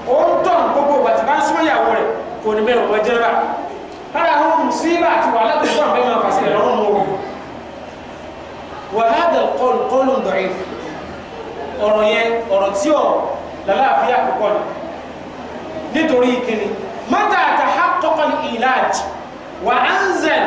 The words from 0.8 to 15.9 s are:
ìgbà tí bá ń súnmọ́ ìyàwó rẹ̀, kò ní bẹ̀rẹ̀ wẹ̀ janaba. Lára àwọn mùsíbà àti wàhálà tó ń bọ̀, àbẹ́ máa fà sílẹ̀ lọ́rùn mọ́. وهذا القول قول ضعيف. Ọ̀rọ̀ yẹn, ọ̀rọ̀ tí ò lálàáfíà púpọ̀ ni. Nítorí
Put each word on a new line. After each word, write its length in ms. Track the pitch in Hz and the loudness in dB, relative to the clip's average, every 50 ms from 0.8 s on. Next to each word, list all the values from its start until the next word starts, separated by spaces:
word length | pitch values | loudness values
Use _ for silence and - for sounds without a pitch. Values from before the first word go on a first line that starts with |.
| 277 285 285 | 2 2 2
ìgbà 160 | 262 240 220 | 4 4 4
tí 120 | 226 - - | 2 2 2
bá 80 | - 294 | 2 2
ń 60 | 294 | 2
súnmọ́ 220 | 302 302 311 320 320 | 2 0 2 2 2
ìyàwó 260 | 311 269 - - - | 2 2 2 2 2
rẹ̀, 160 | - 214 - - - - - - - - | 2 0 0 -2 -2 -4 -6 -8 -10 -6
kò 120 | - 214 | -2 0
ní 100 | 214 214 | 0 2
bẹ̀rẹ̀ 260 | 214 233 247 190 - - | 2 2 2 2 2 2
wẹ̀ 140 | 208 214 214 | 0 0 2
janaba. 280 | 247 240 233 233 226 - - - - - - - - - - - - - - - - | 2 2 2 2 2 2 0 0 -2 -4 -6 -8 -8 -10 -12 -12 -14 -14 -14 -14 -8
Lára 220 | - 330 330 330 | -4 0 2 2
àwọn 260 | 302 294 302 320 320 - | 2 4 2 4 2 2
mùsíbà 480 | - 254 - - - 330 339 339 339 - | 2 0 -2 0 0 0 2 2 4 2
àti 200 | - - - - | 2 2 2 2
wàhálà 260 | - 226 220 - 302 | 2 2 2 2 2
tó 100 | 302 - | 2 0
ń 60 | - | 2
bọ̀, 140 | - - 294 | 2 2 2
àbẹ́ 180 | - - 240 247 | 2 2 2 2
máa 180 | 247 226 226 | 2 2 0
fà 80 | - - | 0 0
sílẹ̀ 220 | - 196 196 202 226 | 0 0 0 2 2
lọ́rùn 240 | 214 - - - 214 | 2 2 2 2 2
mọ́. 260 | 214 208 208 202 190 - - - - - - - - - - - - - - - - - - - - - - - - - - - - - - - - - - - - - | 2 2 2 2 0 0 -2 -6 -6 -8 -10 -12 -12 -14 -14 -14 -14 -14 -14 -14 -14 -14 -14 -14 -14 -16 -16 -14 -14 -14 -14 -14 -14 -14 -14 -14 -14 -14 -14 -14 -12 -6
وهذا 520 | 190 214 226 226 240 - 339 339 320 254 | -2 2 2 4 4 4 4 4 2 2
القول 360 | - - - - - 254 254 247 | 2 0 0 0 2 2 2 2
قول 280 | - - 240 262 269 262 262 - | 0 2 2 4 4 4 2 2
ضعيف. 340 | 214 196 190 190 185 185 185 - - - - - - 156 151 147 - - - - - - - - - - - - - - - | 0 0 0 0 0 -2 -4 -4 -6 -8 -8 -10 -10 -10 -10 -10 -12 -12 -12 -14 -14 -14 -14 -12 -12 -12 -10 -10 -10 -10 -6
Ọ̀rọ̀ 280 | - 208 208 208 214 214 | -2 0 2 2 4 4
yẹn, 240 | 214 226 233 233 226 226 226 226 | 4 2 2 2 0 0 -2 0
ọ̀rọ̀ 260 | - 196 196 196 196 196 | 0 2 2 2 2 0
tí 160 | - - 302 | 0 2 2
ò 140 | 302 277 - - - - - - - - - - - - - | 2 2 2 2 2 0 0 -2 -4 -6 -8 -10 -12 -10 -2
lálàáfíà 540 | 196 196 233 269 269 - - - - - - | -2 0 2 2 2 4 2 2 2 2 2
púpọ̀ 320 | - - - - 214 208 | 2 0 0 0 0 0
ni. 120 | 208 208 - - - - - - - - - - - - - - - - - - - - - - - - - | 0 0 -2 -4 -8 -10 -10 -10 -10 -12 -12 -12 -14 -14 -14 -14 -14 -12 -12 -12 -12 -12 -12 -10 -10 -10 -10
Nítorí 420 | - | -4